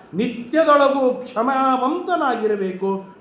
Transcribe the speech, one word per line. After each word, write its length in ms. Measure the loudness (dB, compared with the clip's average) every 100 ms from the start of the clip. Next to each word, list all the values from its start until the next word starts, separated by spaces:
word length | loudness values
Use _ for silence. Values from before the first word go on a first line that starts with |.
| -10
ನಿತ್ಯದೊಳಗೂ 920 | -4 -4 -6 -2 2 4 6 4 2 0
ಕ್ಷಮಾವಂತನಾಗಿರಬೇಕು, 1800 | 0 -6 -4 0 0 0 0 0 -2 -2 0 0 0 -2 -2 -4 -4 -4 -4 -8 -20